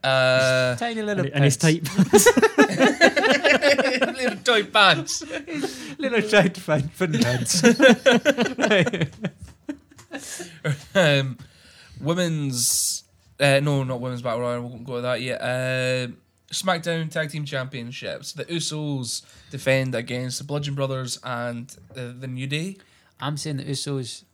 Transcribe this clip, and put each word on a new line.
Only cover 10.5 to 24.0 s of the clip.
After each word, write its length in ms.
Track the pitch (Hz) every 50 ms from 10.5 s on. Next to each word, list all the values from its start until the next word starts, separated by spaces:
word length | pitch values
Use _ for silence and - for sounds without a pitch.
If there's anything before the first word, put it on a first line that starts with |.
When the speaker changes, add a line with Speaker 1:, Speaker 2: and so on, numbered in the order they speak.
| 165 - - 160 139 - - - -
Speaker 1:
Um, 440 | 196 180 151 143 139 135 135 123 - - - _ _ _ - - - - - - -
women's, 1040 | 120 147 170 180 180 170 160 156 143 139 127 123 117 - - - - - - - _ _ _ _ _ _ _ _
uh, 200 | 139 143 135 139
no, 220 | 143 147 143 139 135
not 180 | 127 131 120
women's 200 | 123 127 123 120
battle 200 | 120 127 113 120
royal. 200 | 123 123 120 120 120
We 60 | 120
won't 140 | 123 113 120
go 80 | 131 127
with 80 | 120 123
that 180 | 123 127 113
yet. 200 | 127 127 120 -
Uh, 680 | - 120 127 127 127 127 127 127 127 127 127 127 123 120 120 _ _ _ _ _ _ _
SmackDown 580 | - - - 185 180 165 165 170 165 165 160 156
Tag 200 | - 165 156 151
Team 140 | 151 151 151
Championships. 880 | 143 - 135 131 131 135 123 117 120 123 - 127 98 73 - 147 - -
The 100 | 151 139
Usos 800 | - 170 170 156 - 156 151 151 147 143 135 123 110 - - - _ - - - -
defend 440 | - 139 - 131 131 135 131 131 123
against 420 | 113 120 117 120 123 127 127 127 -
the 40 | -
Bludgeon 320 | 143 147 147 143 143 139
Brothers 420 | 139 139 135 135 131 131 123 - - -
and, 500 | 127 123 120 120 120 120 117 120 120 - - - - -
uh, 160 | 131 123 120 123 123
the 80 | 131 131
New 180 | 127 127 131
Day. 320 | 135 139 151 165 190 190 190 - _ _ _ _ _ _ _
Speaker 2:
I'm 160 | - 139 151 143
saying 200 | - 156 147 131
the 60 | 135
Usos 600 | - 139 131 - 143 139 135